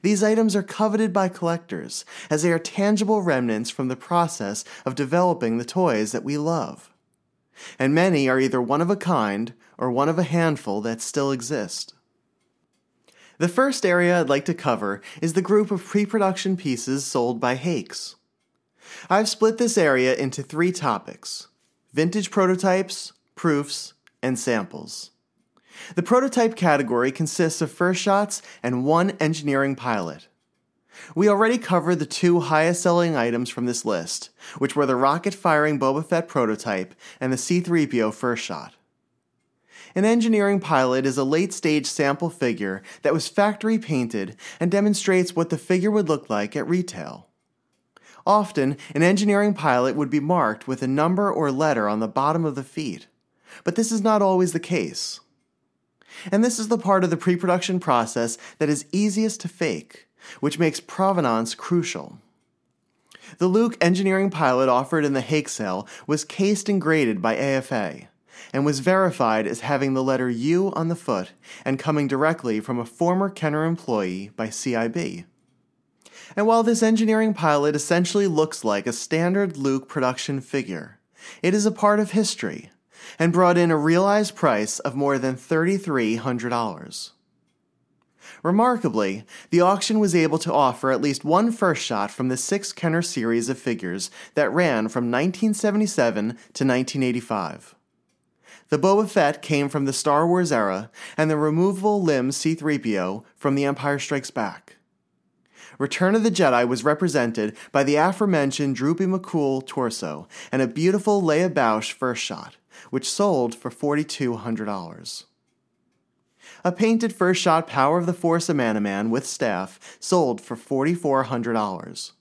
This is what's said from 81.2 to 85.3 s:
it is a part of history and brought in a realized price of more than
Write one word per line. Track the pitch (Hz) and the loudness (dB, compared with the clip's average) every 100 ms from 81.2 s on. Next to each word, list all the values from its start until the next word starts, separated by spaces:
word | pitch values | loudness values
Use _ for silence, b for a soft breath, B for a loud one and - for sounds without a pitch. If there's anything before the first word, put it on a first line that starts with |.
| B B | B B
it | 170 | 0
is | 208 208 | 2 0
a | |
part | 220 208 208 | 2 2 2
of | 208 | 2
history | 196 208 - 101 76 - _ _ B B B | 0 -2 -2 -6 -8 -14 _ _ B B B
and | 170 | 2
brought | 170 180 175 | 6 6 6
in | 175 | 4
a | 160 | 4
realized | 151 170 196 208 214 - | 4 4 4 2 0 0
price | 156 107 107 - | 2 2 0 -4
of | - 131 | -6 -2
more | 139 139 | 0 2
than | 131 | 0